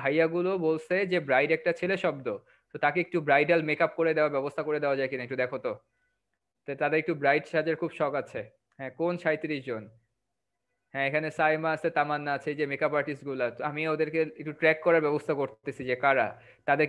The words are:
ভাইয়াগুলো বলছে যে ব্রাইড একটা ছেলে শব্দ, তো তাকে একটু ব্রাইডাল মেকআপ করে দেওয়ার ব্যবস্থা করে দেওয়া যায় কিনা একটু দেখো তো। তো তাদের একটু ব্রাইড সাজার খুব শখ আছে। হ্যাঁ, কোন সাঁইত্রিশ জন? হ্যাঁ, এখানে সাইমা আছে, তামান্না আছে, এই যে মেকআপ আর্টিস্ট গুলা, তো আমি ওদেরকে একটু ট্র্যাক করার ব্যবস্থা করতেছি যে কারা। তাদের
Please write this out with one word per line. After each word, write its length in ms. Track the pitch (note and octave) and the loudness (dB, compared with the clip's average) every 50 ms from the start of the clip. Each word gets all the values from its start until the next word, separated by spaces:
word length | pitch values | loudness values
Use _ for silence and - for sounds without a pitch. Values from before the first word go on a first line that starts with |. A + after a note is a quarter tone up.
ভাইয়াগুলো 500 | C3 C#3 D3 D#3 D#3+ E3 E3 F3 F3 F#3 G3 F#3+ E3 D#3+ | 0 0 4 4 4 4 2 0 0 0 0 0 0 0
বলছে 280 | D#3+ D#3+ - - F3+ F#3+ G3+ F#3 | 0 0 -2 -2 0 0 0 2
যে 60 | F3+ F3 D#3 C#3 | 0 -2 2 4
ব্রাইড 220 | C3 B2+ C#3+ D3 D#3+ D#3+ | 4 4 4 4 2 0
একটা 140 | - F3 E3+ - | 0 -2 -2 -2
ছেলে 160 | - F3+ G3 F#3 - | -2 -2 -2 0 0
শব্দ, 220 | F3 D3 C#3 B2+ B2 G#2 G2 - _ _ _ _ _ | -2 -2 -2 -6 -8 -8 -8 -10 _ _ _ _ _
তো 40 | _ D3+ - | _ 0 0
তাকে 160 | D3 C#3+ F3 E3+ | 0 2 0 -2
একটু 120 | - - E3+ D3+ D3 | -2 -2 -2 2 4
ব্রাইডাল 340 | C#3 C#3+ D3+ D#3 E3+ E3+ D#3 D3+ | 4 6 6 6 4 2 2 0
মেকআপ 220 | D3+ D3 E3 D#3 - - | 0 2 2 0 2 0
করে 120 | E3 E3 D#3+ | 0 2 4
দেওয়ার 200 | D#3 D3+ D3+ C#3+ | 2 2 2 2
ব্যবস্থা 260 | C3+ C3+ C#3+ C#3 - D3+ D#3 | -2 -4 -4 -6 -6 -4 -2
করে 120 | D3+ D3 D3 | -2 -2 0
দেওয়া 120 | C#3+ C#3 C3+ | 0 0 0
যায় 100 | C3+ C3 | 0 -2
কিনা 140 | C3+ B2+ B2 B2 | -2 -6 -6 -6
একটু 120 | C3+ B2+ B2+ | -4 -2 -2
দেখো 160 | B2 C3 B2+ - | -2 -4 -6 -6
তো। 80 | B2 G#2 - _ _ _ _ _ _ _ _ _ _ _ _ _ _ _ _ _ - | -6 -6 -6 _ _ _ _ _ _ _ _ _ _ _ _ _ _ _ _ _ -12
তো 40 | C#3 C3 | -6 -2
তাদের 160 | D3+ D3 D3+ D#3 D#3 | -2 0 0 0 0
একটু 100 | F3 E3 D3 | -2 -4 0
ব্রাইড 220 | C#3 C#3 C#3+ D#3 D#3 - | 2 4 4 2 0 -2
সাজার 240 | - D#3+ D3+ D#3+ D#3+ D3+ | -2 -2 0 0 -2 -2
খুব 100 | E3+ D#3+ - - | -4 -8 -4 -2
শখ 140 | D#3 C#3+ C#3 C#3 | -2 -2 -2 -4
আছে। 200 | B2+ - - B2 G2+ - _ _ _ _ _ _ | -6 -6 -10 -12 -12 -12 _ _ _ _ _ _
হ্যাঁ, 140 | C3+ C3 B2+ - | -14 -14 -8 -4
কোন 140 | E3 F3 F3+ F3 - | -4 -4 -4 -2 -2
সাঁইত্রিশ 380 | E3 D#3 D3+ E3 D#3 D3+ C#3 B2+ C3 | -2 -2 -2 -4 -6 -6 -6 -6 -8
জন? 140 | A#2 A2 A2 G2+ - _ _ _ _ _ _ _ _ _ _ _ _ _ _ _ _ _ _ _ - | -8 -8 -10 -14 -20 _ _ _ _ _ _ _ _ _ _ _ _ _ _ _ _ _ _ _ -4
হ্যাঁ, 120 | C#3 C#3 C#3 | -2 -2 0
এখানে 180 | C#3+ D3+ D#3 D#3 D3 - | 0 -2 -2 -2 -2 2
সাইমা 300 | D#3 D#3 D#3 D#3 D#3+ D#3+ D#3 | 2 2 2 2 0 -2 -2
আছে, 120 | D#3 - E3 E3 D#3 | 0 -2 -2 0 0
তামান্না 340 | D3 D3 D3 C#3+ C#3+ D3 C#3+ C#3 | 0 0 -2 -4 -2 -4 -4 -4
আছে, 100 | - D#3 D3 | -4 -6 -4
এই 40 | C#3+ | -2
যে 60 | D3+ C#3 | -2 -4
মেকআপ 220 | C#3 C3+ D#3 D3 D3 D3 | -2 -2 0 0 0 0
আর্টিস্ট 240 | C#3+ D3+ D3 C3+ C#3 C#3+ | -2 -2 -6 -8 -8 -8
গুলা, 160 | C3+ C3 B2 A#2+ A2+ - | -4 -2 -4 -4 -4 -4
তো 40 | - D3+ | -6 -4
আমি 120 | C#3+ D3+ D#3+ D#3+ D#3 | -4 -4 -2 -2 0
ওদেরকে 240 | D3+ D#3 D3+ D3+ D#3+ D#3+ D3+ - - | 0 -2 -2 0 -2 -2 -2 -4 -10
একটু 120 | C#3+ D#3 D3 - | -10 -12 -6 2
ট্র্যাক 180 | - D#3 D#3 D#3 - | 4 4 4 4 4
করার 160 | F3+ E3 E3 D#3 D3 | 4 4 4 4 2
ব্যবস্থা 260 | D3 D3 D3 - D#3 C#3 | 0 -2 -2 -2 -2 -2
করতেছি 400 | C#3 C3 - _ _ - C3 - C3 B2+ | -2 -4 -6 _ _ -12 -10 -8 -4 -4
যে 60 | B2 B2+ - | -2 2 2
কারা। 240 | C#3 C3+ C3 A2+ G2+ F#2+ - - - - _ _ - | 4 4 4 2 0 -2 -10 -18 -20 -20 _ _ 0
তাদের 180 | C#3 C#3+ D#3 | 2 2 2